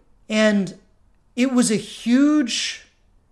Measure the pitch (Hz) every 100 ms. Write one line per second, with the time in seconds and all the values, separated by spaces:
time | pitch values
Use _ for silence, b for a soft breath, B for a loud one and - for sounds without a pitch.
0 | _ _ - 214 214 202 180 - _ _
1 | _ _ _ 240 262 247 226 208 - -
2 | 226 254 294 302 240 - - - - _
3 | _ _ _